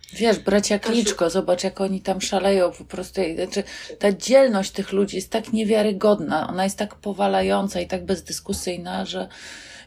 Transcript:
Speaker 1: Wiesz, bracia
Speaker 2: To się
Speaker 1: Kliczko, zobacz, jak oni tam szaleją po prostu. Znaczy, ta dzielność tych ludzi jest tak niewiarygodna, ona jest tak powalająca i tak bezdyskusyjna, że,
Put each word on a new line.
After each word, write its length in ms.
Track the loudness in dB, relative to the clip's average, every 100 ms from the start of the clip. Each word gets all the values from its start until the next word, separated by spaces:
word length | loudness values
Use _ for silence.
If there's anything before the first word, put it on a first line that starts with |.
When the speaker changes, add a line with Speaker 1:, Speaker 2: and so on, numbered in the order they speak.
| -14
Speaker 1:
Wiesz, 260 | -2 2 2
bracia 400 | 4 2 2 -2
Speaker 2:
To 80 | 0
się 60 |
Speaker 1:
Kliczko, 380 | 2 2 0 0
zobacz, 340 | 0 0 0
jak 160 | 0 -2
oni 200 | -2 -2
tam 200 | -2 -4
szaleją 520 | 0 0 4 4 2
po 120 | 0
prostu. 360 | -12 -10 -8 -4 -2
Znaczy, 280 | -2 -4 -4 -6 -10 -14 0
ta 140 | 0
dzielność 580 | 2 6 6 8 4 -2
tych 220 | -4 -2
ludzi 240 | 0 0 -2
jest 140 | -4
tak 220 | -6 -2
niewiarygodna, 960 | -2 2 4 2 4 4 4 2 -2 -2
ona 160 | -2
jest 140 | -2 -2
tak 160 | -6
powalająca 880 | -6 -8 0 2 2 2 2 0 -4
i 60 | -4
tak 180 | -4
bezdyskusyjna, 1000 | -2 -4 -4 -10 -6 -6 -4 -6 -6 -6
że, 240 | -6 -6 -8 -12 -18 -18 -18 -20